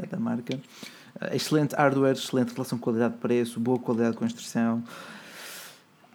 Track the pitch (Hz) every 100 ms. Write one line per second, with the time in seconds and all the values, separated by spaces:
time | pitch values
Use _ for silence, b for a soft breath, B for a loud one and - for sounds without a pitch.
0 | - - 117 117 120 135 - B B B
1 | B - - 131 - 151 143 - 143 135
2 | 135 120 - 131 120 131 123 117 127 113
3 | 117 117 117 120 117 117 117 123 127 117
4 | 117 113 117 117 - 117 117 117 117 B
5 | B B B B B B B B B _
6 | -